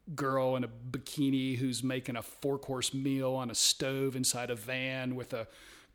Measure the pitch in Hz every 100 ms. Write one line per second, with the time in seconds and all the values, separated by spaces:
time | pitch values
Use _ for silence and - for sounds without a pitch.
0 | - 143 135 135 131 127 117 117 123 131
1 | - 151 139 135 131 120 131 117 127 127
2 | 127 117 - - 143 139 - 127 - 135
3 | 139 135 131 131 120 110 - - 135 135
4 | 135 127 127 123 123 117 117 127 131 131
5 | 127 127 120 117 110 - - - -